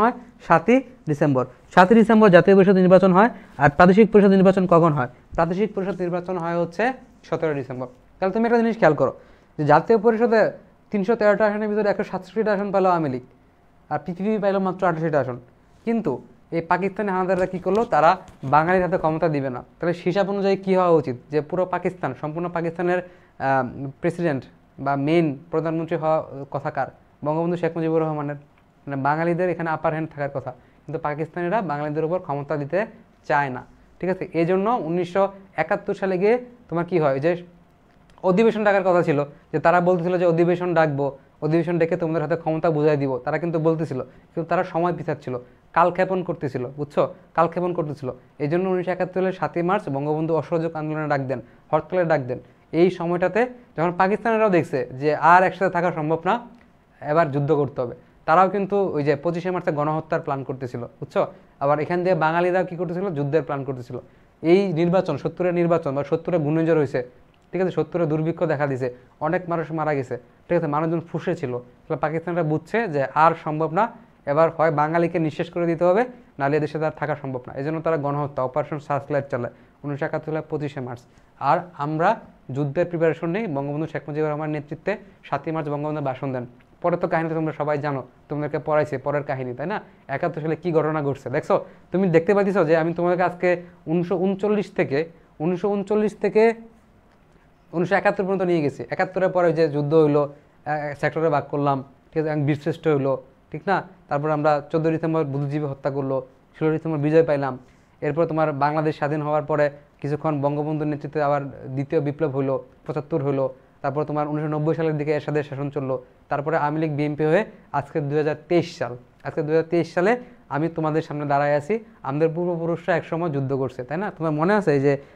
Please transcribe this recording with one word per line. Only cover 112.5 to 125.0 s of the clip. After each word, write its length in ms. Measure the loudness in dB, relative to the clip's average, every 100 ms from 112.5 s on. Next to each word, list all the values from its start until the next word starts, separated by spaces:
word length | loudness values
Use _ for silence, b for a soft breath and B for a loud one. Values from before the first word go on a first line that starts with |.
| -2 -6 -16 -8
পঁচাত্তর 360 | -8 -4 -2
হইলো। 320 | 0 0 -2 b b b
তারপর 220 | -6 -4
তোমার 240 | -4 -4 -2
উনিশশো 200 | -4 -2
নব্বই 260 | -2 -2
সালের 240 | 0 -2 -2
দিকে 140 | -2
এরশাদের 300 | -2 -2 -4
শাসন 280 | -4 -6 -6
চললো। 340 | -4 -4 -4 B B _
তারপরে 280 | -4 -2 0
আওয়ামী 240 | 0 0
লীগ, 120 | -2
বিএনপি 320 | -2 -2 0
হয়ে 200 | 2 2 0 B B
আজকে 280 | -6 -4 -6
দুই 180 | -2 -2
হাজার 160 | -2 -4 0
তেইশ 300 | 0 0 -6
সাল। 180 | -8 -8 -16 _
আজকে 180 | -8 -6
দুই 140 | 0 0
হাজার 140 | 2
তেইশ 240 | 0 0
সালে 260 | 0 0 0 B B B
আমি 200 | -4 -2
তোমাদের 340 | -2 -2 -2
সামনে 240 | -4 -6 -2
দাঁড়ায় 300 | 0 2 0
আছি। 280 | 0 -6 B B
আমাদের 260 | -6 0 0
পূর্বপুরুষরা 640 | 0 -4 -4 -4 -4 -2 -2
একসময় 340 | -2 -4 -4
যুদ্ধ 220 | -4 -2
করছে, 320 | -2 -4 -6
তাই 140 | -8 -6
না? 120 | -6
তোমার 220 | -4 -4
মনে 220 | 0 2
আছে 180 | 2 2
এই 80 | 2
যে 180 | 2 0